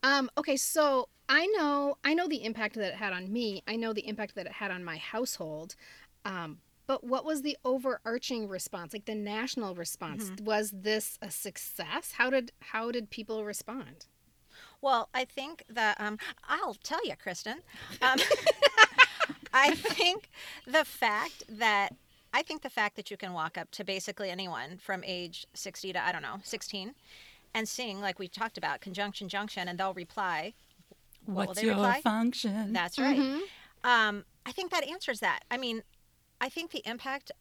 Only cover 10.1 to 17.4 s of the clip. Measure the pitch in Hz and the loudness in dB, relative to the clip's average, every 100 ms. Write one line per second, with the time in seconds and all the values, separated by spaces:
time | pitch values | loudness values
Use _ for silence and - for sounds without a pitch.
10.1 | 151 202 190 208 214 214 202 196 214 - | -6 -8 -6 0 0 0 -4 0 0 -2
11.1 | - 202 - 202 - - - 156 240 - | -8 -10 -8 -8 -8 -12 -8 -6 -6 -6
12.1 | - 247 269 240 _ - 220 233 240 214 | 0 4 4 0 _ -6 -4 -2 -4 -6
13.1 | - 214 220 208 202 - 254 151 135 - | -10 -6 -6 -4 -8 -8 -10 -12 -16 -20
14.1 | _ _ _ _ - - - 277 247 214 | _ _ _ _ -20 -20 -2 4 4 2
15.1 | 254 254 - 269 320 - 226 220 - 214 | -2 -2 -4 -8 -12 -10 2 2 2 -2
16.1 | 214 - - - 302 339 - - 320 359 | -4 -8 -10 -4 -2 -2 -4 -4 -2 -2
17.1 | - - 175 | -6 -8 -8